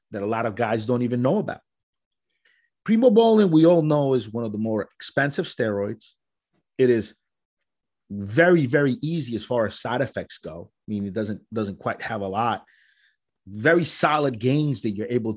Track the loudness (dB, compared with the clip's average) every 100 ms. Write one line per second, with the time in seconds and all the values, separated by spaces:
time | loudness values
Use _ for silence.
0 | _ -8 -4 -2 -4 -2 -2 -2 -2 -2
1 | 0 0 0 0 -4 -10 _ _ _ _
2 | _ _ _ _ _ _ _ _ 0 4
3 | 6 6 6 6 6 6 6 6 4 2
4 | 2 0 -2 -6 -6 -4 -2 -2 -4 -12
5 | -6 -2 -2 -4 -6 -4 -2 -2 -4 -8
6 | -16 _ _ _ _ _ _ 0 2 2
7 | -2 -12 _ _ _ _ _ _ _ _
8 | _ -12 -2 4 6 4 4 2 0 -2
9 | -4 -6 -6 -8 -4 -2 -2 -4 -6 -4
10 | -4 -6 -12 -14 -14 -14 -16 _ -10 -8
11 | -6 -6 -6 -8 -8 -6 -6 -6 -8 -8
12 | -8 -8 -6 -2 -2 -4 -8 _ _ _
13 | _ _ _ _ -18 -2 2 2 2 0
14 | 0 2 0 0 0 0 0 -4 -6 -6
15 | -4 -2 -2